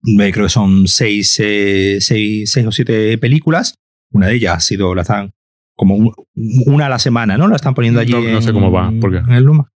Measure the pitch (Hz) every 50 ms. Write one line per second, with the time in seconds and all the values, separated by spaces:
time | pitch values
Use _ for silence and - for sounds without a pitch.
0 | - 117 107 101 101 98 95 110 104 92 - 113 104 98 95 98 95 90 - -
1 | 127 110 104 104 98 - - - 107 104 104 104 101 101 98 95 95 98 98 101
2 | 95 - 113 107 104 104 107 107 107 104 - 135 120 110 107 - 120 - 117 110
3 | 110 107 113 110 - 123 135 160 - - 160 175 - - - _ _ _ _ _
4 | _ _ - 101 95 92 113 123 113 90 85 85 - - - 95 98 90 90 92
5 | 85 - 107 101 98 98 - _ _ _ _ _ _ _ _ - 101 95 98 104
6 | 110 113 - - - _ _ - 110 113 117 131 123 135 139 147 151 139 127 113
7 | - 139 120 117 117 104 95 113 165 202 - 143 - 139 131 123 120 117 117 117
8 | 117 120 120 120 117 113 113 113 113 113 110 101 95 95 90 92 92 - 110 113
9 | 113 98 92 90 85 123 120 120 131 139 156 151 139 _ _